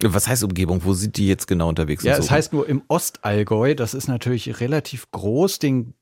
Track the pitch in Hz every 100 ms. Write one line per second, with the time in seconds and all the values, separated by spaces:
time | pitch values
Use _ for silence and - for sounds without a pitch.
0 | 113 95 - 123 104 90 85 90 90 92
1 | 107 - 98 95 - 90 82 82 76 73
2 | 120 139 135 147 156 151 143 139 - 170
3 | - - 104 104 101 110 131 151 113 131
4 | - 120 123 123 123 117 120 151 - 120
5 | - 95 98 131 190 - 147 131 117 -